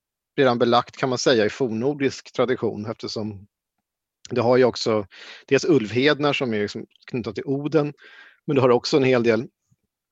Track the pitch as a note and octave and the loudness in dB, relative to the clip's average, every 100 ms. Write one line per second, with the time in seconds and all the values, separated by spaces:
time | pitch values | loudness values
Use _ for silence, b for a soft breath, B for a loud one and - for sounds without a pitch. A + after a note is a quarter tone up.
0 | _ _ _ - C3 A#2+ A#2+ A#2+ - - | _ _ _ 0 2 2 2 2 0 -4
1 | C3+ B2 D#3+ A#2+ G#2 - C3 A2 B2+ D3 | -4 0 2 4 2 -2 -4 -2 -4 -2
2 | C3+ - - - A#2+ B2 A2+ G#2 G#2+ A2 | -4 -4 -10 -4 -2 -2 -4 -4 -8 -10
3 | A2 A#2 G#2+ G2 G2+ _ _ _ _ _ | -10 -8 -8 -10 -18 _ _ _ _ _
4 | _ _ - B2 A#2 B2+ B2 - B2 G#2+ | _ _ -8 -2 2 4 4 0 -2 -2
5 | G2 B B B B C3+ - C#3+ G#2 A#2 | -4 B B B B 0 2 0 0 0
6 | C#3+ C#3+ D3 C3 B2+ G#2+ G#2 A2+ - _ | 0 2 -2 -2 -4 -4 -4 -8 -16 _
7 | - B2+ A2 G#2 C#3 C#3 D3 D#3 D3 - | -10 -8 -8 -8 -6 -6 -2 0 -2 -6
8 | B B B B - C#3 B2 A#2+ - D#3 | B B B B -2 2 4 2 2 2
9 | C3 B2+ A#2 A2 D#3 _ _ _ _ _ | 2 2 2 0 -2 _ _ _ _ _
10 | _ | _